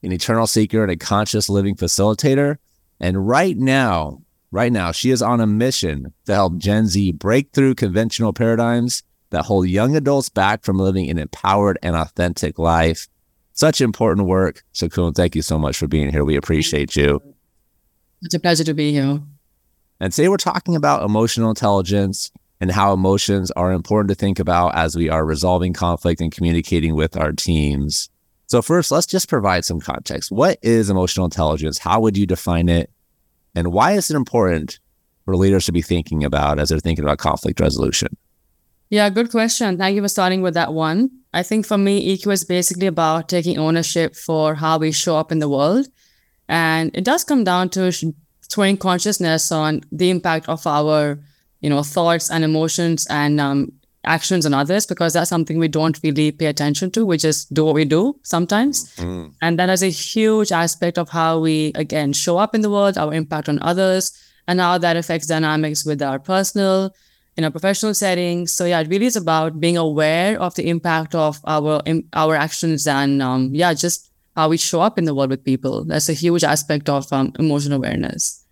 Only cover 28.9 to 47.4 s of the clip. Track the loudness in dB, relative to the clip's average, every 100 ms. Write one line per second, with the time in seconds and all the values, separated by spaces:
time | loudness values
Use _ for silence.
28.9 | 0 0 -4 -2 -2 0 0 -2 -6 -6
29.9 | -8 -6 -8 -6 0 0 2 2 2 4
30.9 | 2 0 0 -2 0 0 0 -4 -4 0
31.9 | 2 2 2 0 -2 0 0 2 2 -2
32.9 | _ _ _ _ _ _ -6 -2 2 2
33.9 | 2 0 -2 0 0 2 0 -4 -12 _
34.9 | _ _ _ -4 2 4 4 2 -2 0
35.9 | -2 -2 -2 0 0 0 0 0 -2 -2
36.9 | -2 0 0 -2 -2 -4 0 0 0 -2
37.9 | -2 -6 -8 _ _ _ _ _ _ _
38.9 | 2 2 2 0 0 0 0 -2 0 0
39.9 | 0 -2 0 0 2 0 0 -2 0 0
40.9 | 2 0 -2 _ -6 -2 -2 0 0 2
41.9 | 2 0 -2 0 -2 0 -2 -2 -2 -2
42.9 | 0 0 0 -2 -2 -2 -2 0 0 0
43.9 | -2 -2 -4 -4 0 0 0 0 0 0
44.9 | -2 0 -2 0 -2 0 2 2 2 0
45.9 | _ _ _ _ _ -4 0 2 0 0
46.9 | -2 0 0 2 2